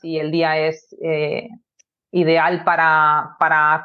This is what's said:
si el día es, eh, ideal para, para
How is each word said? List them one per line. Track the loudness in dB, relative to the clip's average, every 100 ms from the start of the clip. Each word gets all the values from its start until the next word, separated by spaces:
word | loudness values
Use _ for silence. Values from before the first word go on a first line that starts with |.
si | -8 -6
el | -2
día | -2 0 0
es, | -2 -4 _ -12
eh, | -6 -4 -4 -6 -10 -20 _ _ _ _ _
ideal | -2 2 2 2 0
para, | -2 2 2 4 4 2 -2 -2
para | 0 2 2 0